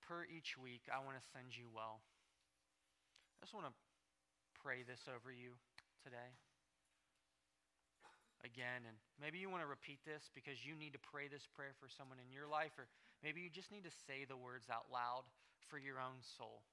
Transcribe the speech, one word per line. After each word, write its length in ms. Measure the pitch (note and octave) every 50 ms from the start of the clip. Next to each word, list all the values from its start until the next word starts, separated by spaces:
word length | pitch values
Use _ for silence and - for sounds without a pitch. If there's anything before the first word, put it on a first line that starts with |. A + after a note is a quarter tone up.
| -
Per 240 | - E3+ E3+ E3+
each 320 | - D#3+ E3 D3+ - - B2+
week, 280 | B2+ B2+ B2 A#2+ - -
I 80 | - C3+ C3+
want 120 | C3+ C3+
to 100 | C3 B2 - -
send 200 | C3+ B2+ B2+ A#2
you 160 | A#2 A#2+ A#2
well. 320 | A2+ A2 A2 A2+ A2 A2 - - - - - - _ _ _ _ _ _ _ _ _ _ _ _ _ _ _ _ _ - - - _ -
I 80 | -
just 80 | F#3 -
want 160 | G#3+ F3 C#3
to 40 | A2+ - - _ _ _ _ _ _ _ _ _ _ _ _ _ _ -
pray 240 | - C#3+ C3 B2 B2
this 240 | A#2 B2+ A#2+ -
over 240 | - C3 A#2+ A2 B2+
you 240 | C3 B2 B2 B2 B2 B2 - _ _ - - _ _ _ -
today. 320 | C#3 B2 A#2+ A#2+ B2 B2+ - - - - _ _ _ _ _ _ _ _ _ _ _ _ _ _ _ _ _ _ _ _ _ _ _ _ _ _ _ _ _ - - - - - - _ _ -
Again, 400 | B2 A#2+ B2 B2+ B2 B2 B2+ A#2+
and 80 | A#2 A2 G#2+ - _ _ -
maybe 240 | C#3+ D3+ D#3 F3+ F#3+
you 80 | G3
want 160 | F#3 F3+ E3
to 40 | C#3+
repeat 280 | C#3 B2+ - - C#3+ C#3 -
this 240 | D#3 D3+ D3+ - -
because 320 | - C#3+ - - C#3 A#2+ A#2
you 160 | C#3 D#3+ D#3
need 160 | D#3 D3+ C3+
to 80 | C3+ -
pray 240 | - - C#3+ C#3+
this 200 | C#3+ C#3 C#3+ - - - -
prayer 160 | C#3+ C#3 C3+ -
for 120 | - B2+
someone 320 | - - C#3+ C3 C3 B2+ B2+
in 80 | B2+
your 160 | C3 C3+ D3
life, 280 | D3 D3+ D3+ D#3+ D#3 - -
or 80 | C3 A#2 - - - - - - -
maybe 200 | D3+ D3+ E3 F3+
you 80 | F3+
just 240 | D3+ F3+ F#3 - G#3
need 80 | G#3 F#3+
to 120 | E3+ - - -
say 160 | - C#3 C3+ C#3
the 160 | B2+ C3+ B2+
words 320 | B2 B2 B2 B2+ A2+ A#2
out 160 | A#2+ A2+ A#2 - B2+
loud 320 | B2 A#2+ A#2+ B2 B2+ C3 B2 - - - - - _ -
for 120 | - - D3
your 200 | C3+ C#3 C3+ C3
own 240 | C3 C3 C3 B2+ B2 - - -
soul. 240 | B2 A2 A2 A2 G#2 -